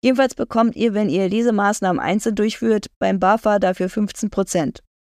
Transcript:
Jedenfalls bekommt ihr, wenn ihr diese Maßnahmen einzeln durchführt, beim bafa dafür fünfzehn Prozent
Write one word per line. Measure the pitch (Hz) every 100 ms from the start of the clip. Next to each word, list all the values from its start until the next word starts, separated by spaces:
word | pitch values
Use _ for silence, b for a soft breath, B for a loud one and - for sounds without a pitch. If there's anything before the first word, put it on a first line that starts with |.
Jedenfalls | 254 254 262 -
bekommt | 254 233 226 -
ihr, | 226
wenn | 208 208
ihr | 165 190
diese | 208 233
Maßnahmen | 214 202 214 190 175
einzeln | - 202 226 208
durchführt, | 214 - 226 214 - _
beim | 196 190
bafa | 185 220 214 208
dafür | 190 185 220
fünfzehn | - 208 - 208
Prozent | - 196 180 139 - _ _ _